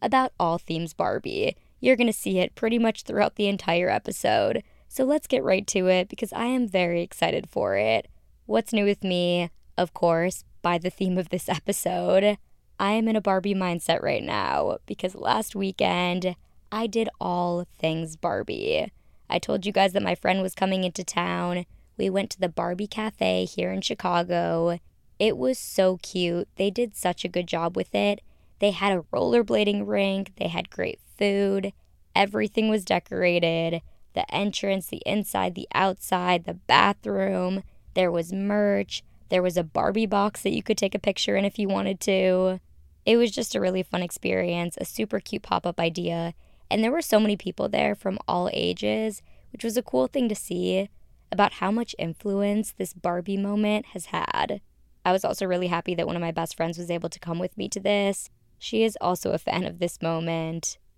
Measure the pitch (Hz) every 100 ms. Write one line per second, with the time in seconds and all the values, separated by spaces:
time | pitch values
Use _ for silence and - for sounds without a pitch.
0 | 226 262 262 - 170 170 - 165 165 -
1 | - 98 - - 104 - - _ 247 240
2 | 240 - 202 190 180 - 226 233 226 214
3 | - 220 - - 202 202 - 170 180 107
4 | - - - 110 104 117 - - - -
5 | 262 302 - 262 - 190 202 190 185 185
6 | 180 - - - 233 254 233 185 175 170
7 | 170 - 170 - 180 - 95 98 107 113
8 | - - - - - 220 220 214 202 202
9 | 190 180 175 175 170 - - - 180 -
10 | 170 165 175 - - - 170 170 180 -
11 | 190 180 175 185 - 147 - - 180 180
12 | 180 185 202 202 - - _ - 196 220
13 | 226 220 202 190 196 190 180 170 - 165
14 | - 131 - 104 87 71 80 - - 202
15 | 185 - - 220 220 196 196 185 196 175
16 | 180 180 180 175 - - - 214 226 226
17 | 220 - 180 175 175 175 175 - 160 160
18 | 160 156 170 98 104 57 52 76 - -
19 | - - - 185 - 214 196 196 196 196
20 | 190 180 - 190 185 - 190 190 180 175
21 | 180 - 180 175 175 180 175 - - -
22 | 190 190 196 - 185 165 175 180 208 -
23 | 220 - 190 185 185 - 180 190 - -
24 | 180 175 175 175 170 165 170 170 - _
25 | _ - 214 - 254 254 - - 185 185
26 | - 185 175 170 - - 202 190 240 -
27 | 180 175 180 180 175 165 170 185 185 202
28 | 202 202 - - _ - 202 180 196 185
29 | 156 - - 240 220 226 208 202 202 208
30 | 196 196 196 - 190 175 180 - 90 -
31 | - - 208 196 196 196 196 - _ _
32 | _ 185 196 208 214 - 220 214 180 185
33 | - 185 180 175 170 165 165 165 - -
34 | - - - 160 202 - 196 196 - -
35 | - 208 196 196 185 175 - - 190 190
36 | - 185 180 180 170 175 - - 196 202
37 | 214 196 190 190 180 190 - - - -
38 | 180 170 165 190 202 208 208 202 202 -
39 | - - - 185 180 175 160 - - 202
40 | 220 202 208 - 196 - 196 214 196 196
41 | - 190 - 196 202 - 196 196 196 190
42 | - 190 185 185 185 185 - - - -
43 | - 233 233 226 233 208 185 185 175 180
44 | 175 - 185 185 175 175 170 - 185 -
45 | 214 214 - 208 - 185 175 170 170 165
46 | 170 170 170 - - - - 208 220 320
47 | - 214 214 208 190 - 202 208 214 208
48 | 196 185 - 180 180 - 180 180 208 214
49 | 220 208 - - - - 226 220 - 254
50 | 262 285 240 208 - 180 180 185 202 -
51 | - - _ 185 208 - 185 220 233 -
52 | 170 165 208 196 202 208 214 - 190 -
53 | 175 175 175 196 196 208 208 214 - 185
54 | - 165 - - - 202 - _ _ _
55 | 185 185 - - 190 180 180 175 - 170
56 | 165 170 170 165 165 - 170 170 175 170
57 | 170 - 170 170 180 - 196 202 196 202
58 | 202 196 - - _ _ - 220 220 214
59 | 175 180 - 165 - - 185 170 175 -
60 | 165 165 165 165 160 165 - - _